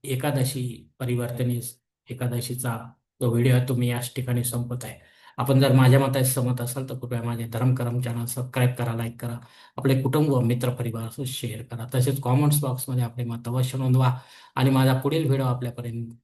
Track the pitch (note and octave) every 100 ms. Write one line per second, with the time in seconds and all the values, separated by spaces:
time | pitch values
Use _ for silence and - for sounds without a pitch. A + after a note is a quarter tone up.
0 | - B2+ D3 C3+ B2+ C3 B2 A2+ - _
1 | B2 B2 A#2+ A#2+ B2 A#2+ A2 - _ _
2 | _ B2 B2 A#2+ - B2 B2+ A2+ - _
3 | _ _ B2 A#2 B2+ B2 B2+ B2 B2 A#2+
4 | B2+ - B2+ B2+ B2+ C3 A#2+ B2+ - -
5 | - _ - - B2+ C3+ C#3 C3 B2+ C3+
6 | C3+ C3 B2+ - B2 B2+ B2 C#3 C3 B2
7 | A#2+ A#2+ A#2 A#2 A2+ A#2 B2+ B2+ A#2+ B2
8 | B2 A#2 A#2+ - B2+ C3 B2 B2 A#2 A#2
9 | A2+ - A#2 A#2 - - - - C3 C3
10 | C3 D3+ D3+ C3 A#2 A#2+ B2 B2+ B2 A2+
11 | A2+ - C3 - A#2+ A2 - A#2 A#2 B2+
12 | C3 C3+ B2 C3 D3 D3 C#3 B2+ - B2+
13 | A#2 A#2+ A#2+ A#2 A#2+ B2 B2+ C3 C3 B2+
14 | B2+ B2 - - - - C3 C3 C3 C3
15 | C#3 D#3+ C#3+ C#3 B2+ B2 A#2+ A#2 A#2 A#2
16 | A#2 -